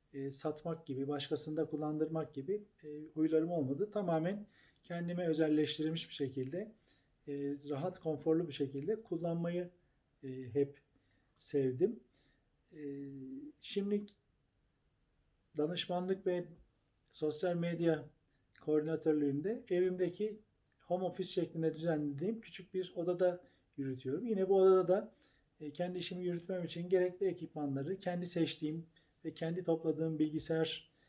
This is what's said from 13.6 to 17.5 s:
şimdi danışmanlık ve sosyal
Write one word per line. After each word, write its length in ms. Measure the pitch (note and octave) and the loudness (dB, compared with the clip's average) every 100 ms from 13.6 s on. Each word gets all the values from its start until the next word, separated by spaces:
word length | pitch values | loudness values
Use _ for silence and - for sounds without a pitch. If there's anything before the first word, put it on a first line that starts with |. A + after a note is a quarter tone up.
şimdi 460 | - G3+ G3+ G#3 G#3 - _ _ _ _ _ _ _ _ _ _ _ _ _ D3+ | -6 -2 0 0 -2 -14 _ _ _ _ _ _ _ _ _ _ _ _ _ -2
danışmanlık 720 | D#3 F3 - F3+ F3+ F#3+ F#3 | 0 0 -2 -2 0 -2 0
ve 180 | F3+ E3 - - _ _ _ _ | -2 -2 -12 -20 _ _ _ _
sosyal 420 | - D3+ D3+ F3+ | -2 -2 0 0